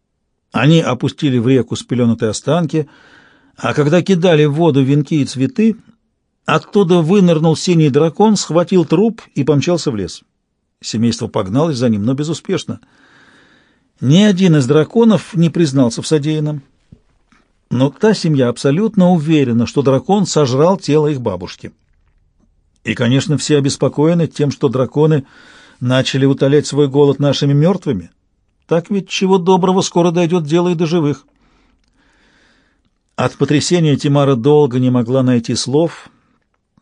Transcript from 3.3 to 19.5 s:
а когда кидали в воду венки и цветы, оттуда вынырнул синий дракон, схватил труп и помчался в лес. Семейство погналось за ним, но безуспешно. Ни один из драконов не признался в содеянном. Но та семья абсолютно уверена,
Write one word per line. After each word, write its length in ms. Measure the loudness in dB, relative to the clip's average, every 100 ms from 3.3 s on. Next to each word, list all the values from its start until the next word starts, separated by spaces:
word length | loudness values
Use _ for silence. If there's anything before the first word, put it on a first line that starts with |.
| _ _ -10
а 180 | -4
когда 280 | -2 0 0
кидали 440 | 2 0 2 2 2
в 80 |
воду 280 | 2 2 2
венки 380 | 2 0 0 -2
и 40 | -4
цветы, 500 | -4 -4 0 0 -2 _ _ _ _ _ _ -4
оттуда 540 | -4 -2 0 2 2
вынырнул 540 | 2 4 4 2 0 0
синий 340 | 0 2 2
дракон, 460 | 2 0 2 2 2
схватил 480 | 0 -2 0 0
труп 380 | 0 0 0 -4 -8
и 100 | -4
помчался 460 | 0 0 0 -2 -2
в 60 | -4
лес. 260 | -6 -10 -20 _ _ _ _ _
Семейство 460 | -10 -4 -2 -2 -6
погналось 500 | -6 -4 -2 -2 -2
за 120 | -2
ним, 160 | 0
но 100 | -2
безуспешно. 680 | -4 -6 -8 -6 -6 -6 -14 _ _ _ _ _ _ _ _ _ _ _ _
Ни 220 | 2 4
один 340 | 4 4 2 2
из 100 | 2
драконов 680 | 2 0 2 2 2 -2
не 160 | -2 -2
признался 520 | 0 0 0 0 -2
в 40 | -2
содеянном. 560 | -2 -2 -4 -4 -8 -12 _ _ -20 _ _ _ _ _ _ _
Но 200 | -2 -2
та 240 | 0 0
семья 340 | 0 0 0 0
абсолютно 600 | -2 -2 -2 -2 2 2
уверена, 560 | 2 2 0 2